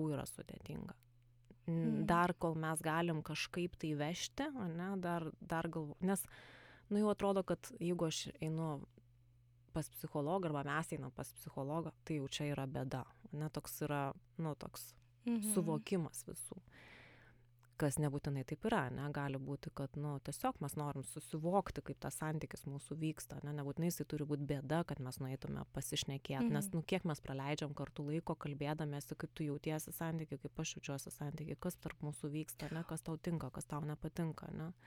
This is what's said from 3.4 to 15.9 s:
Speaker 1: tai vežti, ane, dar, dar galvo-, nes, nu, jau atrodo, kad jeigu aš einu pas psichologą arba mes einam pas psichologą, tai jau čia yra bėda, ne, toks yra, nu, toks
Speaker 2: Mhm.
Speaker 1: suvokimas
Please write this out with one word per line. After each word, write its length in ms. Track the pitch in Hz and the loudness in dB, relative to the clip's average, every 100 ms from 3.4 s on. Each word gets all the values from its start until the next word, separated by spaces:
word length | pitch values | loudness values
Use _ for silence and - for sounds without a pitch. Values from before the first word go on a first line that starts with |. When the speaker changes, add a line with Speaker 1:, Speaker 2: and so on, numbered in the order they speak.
| - 185 175 - | -2 -2 -2 -2
Speaker 1:
tai 160 | 156 | -2
vežti, 500 | 147 147 180 - - 294 | 0 0 0 -4 -2 -2
ane, 380 | 262 185 165 185 196 | -2 -2 -2 -2 0
dar, 320 | 175 170 156 - | 0 0 -2 -6
dar 320 | - 165 165 | -2 0 0
galvo-, 260 | 160 151 - | 0 -4 0
nes, 220 | 185 196 - - - - - - | 4 4 2 -10 -16 -18 -20 -16
nu, 160 | - 208 | 0 6
jau 80 | 214 | 6
atrodo, 320 | 202 202 196 | 6 6 6
kad 280 | 185 175 - - | 4 2 -2 -2
jeigu 280 | 170 180 | 2 4
aš 220 | 165 - - | 4 2 -2
einu 480 | - 156 160 160 143 - - - - - - - - - | -2 0 2 0 -2 -6 -16 -20 -20 -20 -20 -20 -20 -6
pas 180 | - 151 | -4 -2
psichologą 600 | - 151 156 143 190 170 | -4 -4 0 4 4 4
arba 140 | 147 139 | 2 2
mes 260 | 151 165 | 2 0
einam 200 | 156 131 | -2 -4
pas 200 | - - | -6 -8
psichologą, 600 | - - - 139 160 160 - | -10 -8 -4 0 0 -2 -6
tai 160 | - 151 | -2 0
jau 80 | 139 | 0
čia 220 | - 147 | 0 0
yra 160 | 139 135 | 0 0
bėda, 380 | 131 131 131 - - - | 0 0 -2 -4 -10 -8
ne, 180 | 147 151 | -4 -2
toks 300 | - - - | -2 -4 -2
yra, 280 | 147 143 139 - - | 0 2 2 -2 -8
nu, 220 | - 160 143 | -4 -2 -2
toks 340 | - - - - - - 240 | -6 -10 -12 -16 -20 -6 0
Speaker 2:
Mhm. 280 | 233 208 | 2 4
Speaker 1:
suvokimas 720 | 190 165 156 - | 4 4 2 2